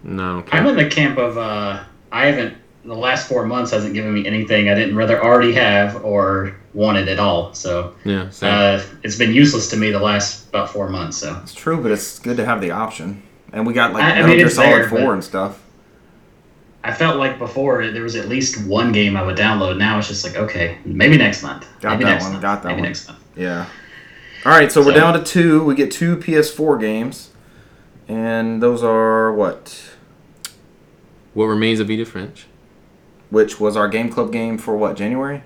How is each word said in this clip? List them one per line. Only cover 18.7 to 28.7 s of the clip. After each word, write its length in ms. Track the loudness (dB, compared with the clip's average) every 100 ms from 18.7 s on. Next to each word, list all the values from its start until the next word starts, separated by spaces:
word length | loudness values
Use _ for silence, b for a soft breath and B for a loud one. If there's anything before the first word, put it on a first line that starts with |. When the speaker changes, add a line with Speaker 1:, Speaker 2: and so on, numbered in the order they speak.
| 0 2
Speaker 2:
game 260 | 2 2 0
I 60 |
would 120 | -2
download. 440 | 0 0 0 -2 -2
Now 180 | 0 -2
it's 100 | -4
just 160 | -8
like, 120 | -8
okay, 420 | -6 -6 -4 -6 -6
maybe 320 | -8 0 4 6
next 240 | 4 -2
month. 240 | -10 -12 -16 -8
Speaker 3:
Got 120 | -4
Speaker 2:
Maybe 100 | 0
Speaker 3:
that 80 | 0
Speaker 2:
next 120 | 0
Speaker 3:
one, 80 | -2
Speaker 2:
month. 80 | -4
Speaker 3:
got 180 | -4 -4
that 60 | -6
Speaker 2:
Maybe 120 | -6
Speaker 3:
one. 80 | -6
Speaker 2:
next 180 | -8 -16
month. 120 | -20 _
Speaker 3:
Yeah. 300 | -8 -6 -6 -10 B B B B B B B
All 60 | 6
right, 200 | 6 8
so 100 | 6
we're 120 | 8
Speaker 2:
So 60 | 8
Speaker 3:
down 160 | 6
to 80 | 4
two. 400 | 2 2 4 4
We 100 | 4
get 160 | 2 0
two 260 | 0 -2 -2
P 180 | 2
S 160 | 2 2
four 260 | 0 0 0
games. 540 | 0 -2 -6 -10 -20 b b b b b b -20 -10
And 540 | -6 -2 -2 -2 2
those 220 | 2